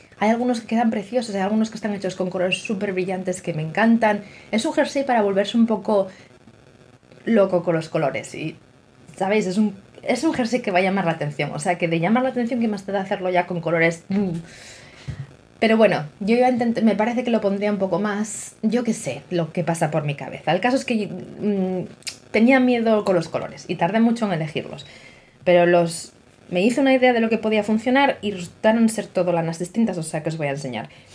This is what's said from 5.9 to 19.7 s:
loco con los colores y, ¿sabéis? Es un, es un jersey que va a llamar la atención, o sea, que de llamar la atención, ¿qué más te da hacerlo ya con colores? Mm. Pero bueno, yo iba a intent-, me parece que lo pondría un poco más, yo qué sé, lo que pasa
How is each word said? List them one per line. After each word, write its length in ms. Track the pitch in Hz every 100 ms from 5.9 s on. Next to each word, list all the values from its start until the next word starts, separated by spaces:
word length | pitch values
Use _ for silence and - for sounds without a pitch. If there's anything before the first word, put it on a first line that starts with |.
| 208 196 - - - - - - - - - _ -
loco 380 | - 226 190 180
con 120 | 175
los 140 | 165 160
colores 460 | 160 143 110 -
y, 220 | - 156 - - _ _ _ - -
¿sabéis? 300 | 190 214 185
Es 100 | 185
un, 200 | 214 196 - -
es 220 | - 247
un 100 | 320
jersey 260 | 302 226 240
que 100 | 226
va 100 | 180
a 20 |
llamar 240 | 190 196 170
la 60 |
atención, 400 | 160 147 147 147
o 60 | 151
sea, 200 | 190 180
que 100 | 170
de 120 | 165
llamar 240 | 170 240
la 60 | 262
atención, 300 | 247 233 247
¿qué 80 | 226
más 160 | 202
te 80 | 202
da 80 | 196
hacerlo 300 | 190 196 185
ya 160 | 180 175
con 140 | 175
colores? 440 | 160 165 165 170 -
Mm. 220 | 196 190 170 - - - - - - - - - - - -
Pero 180 | 220 220
bueno, 280 | 208 147 147 -
yo 160 | 196 240
iba 120 | 247
a 20 |
intent-, 320 | 247 240 226
me 140 | 220 196
parece 280 | 220 233
que 60 | 240
lo 100 | 226
pondría 300 | 196 196 208
un 80 | 208
poco 200 | 190 170
más, 580 | 208 202 214 - - -
yo 220 | 220 226
qué 80 | 233
sé, 300 | - - 127 -
lo 220 | 175 160
que 120 | -
pasa 260 | 165